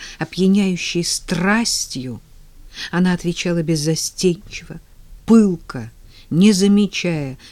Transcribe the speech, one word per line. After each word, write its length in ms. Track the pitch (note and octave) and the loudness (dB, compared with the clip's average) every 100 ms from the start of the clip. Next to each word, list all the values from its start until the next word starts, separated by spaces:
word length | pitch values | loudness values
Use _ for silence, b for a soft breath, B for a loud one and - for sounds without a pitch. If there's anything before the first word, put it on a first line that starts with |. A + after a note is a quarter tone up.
| B B | B B
опьяняющей 840 | D#3 - F#3+ G3+ F#3+ F3 - E3+ | -8 0 2 4 2 -2 -4 -4
страстью, 1160 | E3+ - - E3+ F#3 A3 A3+ - - C3+ B2+ A2+ - - - - - B B | -4 -6 -4 -2 0 0 0 -4 -6 -8 -10 -12 -16 -20 -20 -20 -20 B B
она 220 | F3 F#3 | 0 0
отвечала 500 | F3 F3 E3+ F3+ E3+ | 0 -4 -4 -2 -2
беззастенчиво, 1200 | D#3+ D#3+ D3+ D#3+ - - F#3 E3+ - - - E3 - - - - - | 0 -2 0 -2 -4 -2 -2 -2 -8 -16 -16 -18 -20 -20 -20 -6 4
пылко, 680 | A3+ G#3 E3+ - C3 A2+ - b b b | 6 6 0 -8 -12 -12 -16 b b b
не 220 | D3+ G#3 | 4 6
замечая, 840 | F#3 G3+ G3+ G3+ - F3 D#3+ C3+ C3 B | 6 4 4 2 -2 -4 -4 -6 -12 B